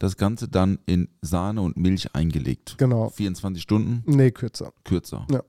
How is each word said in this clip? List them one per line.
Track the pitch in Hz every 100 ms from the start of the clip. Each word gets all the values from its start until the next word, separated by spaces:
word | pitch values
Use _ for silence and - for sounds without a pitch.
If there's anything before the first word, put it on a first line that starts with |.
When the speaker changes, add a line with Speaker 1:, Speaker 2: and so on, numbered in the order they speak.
Speaker 1:
Das | 101 95
Ganze | 101 117 98
dann | 92 95 98 -
in | 90 - _
Sahne | 78 85 95 107
und | 90 -
Milch | 90 95 -
eingelegt. | - 82 76 65 - - -
Speaker 2:
Genau. | 131 117 110
Speaker 1:
Vierundzwanzig | - 101 90 98 90
Stunden? | - 107 110 120 160
Speaker 2:
Nee, | 139 131
kürzer. | - 120 - - -
Speaker 1:
Kürzer. | - 90 - - -
Speaker 2:
Ja. | 131